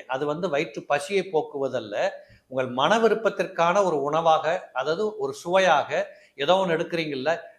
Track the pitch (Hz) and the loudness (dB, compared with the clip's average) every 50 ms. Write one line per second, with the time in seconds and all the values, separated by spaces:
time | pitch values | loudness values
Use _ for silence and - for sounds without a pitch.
0 | - - 127 135 147 147 147 165 185 180 143 143 165 165 - 175 - - 143 147 | -8 -6 -4 -2 -2 -2 -2 -2 -2 -2 -2 -2 -2 -2 -6 -12 -2 -2 -2 -2
1 | 143 - 202 190 180 190 - 156 151 156 - 143 135 131 120 123 110 104 98 120 | 0 0 -2 -2 -2 0 -2 -2 -2 -2 -4 -4 -4 -2 -2 -4 -6 -4 -4 -2
2 | 165 196 190 - - - - - _ _ 127 131 127 117 123 127 139 160 208 233 | -2 -2 -4 -6 -14 -20 -20 -20 _ _ -4 -4 -2 -2 -2 -2 0 2 2 4
3 | 226 196 208 - - 196 185 - 175 - - - 170 170 180 202 202 180 156 143 | 4 2 2 2 0 -2 -2 -2 -4 -4 -2 0 0 2 4 4 2 2 2 0
4 | 135 143 151 160 165 165 160 151 - 151 175 185 - - - 127 131 147 160 190 | 0 0 0 2 4 4 4 4 2 0 -2 -2 -6 -6 -6 -4 -2 -2 -2 -2
5 | 214 214 214 - - 135 135 - - 170 180 190 190 180 156 143 120 - 143 175 | -2 -4 -4 -4 -6 -6 -6 -8 -6 0 2 4 6 6 4 4 2 0 -2 -2
6 | 202 - - - - _ _ - 139 147 180 190 190 175 165 160 170 165 175 165 | -4 -4 -8 -16 -20 _ _ -4 2 4 4 4 4 2 2 0 0 -2 -2 -2
7 | 160 151 139 131 127 151 170 160 - - - | -2 -2 -4 -2 0 0 -2 -2 -4 -12 -20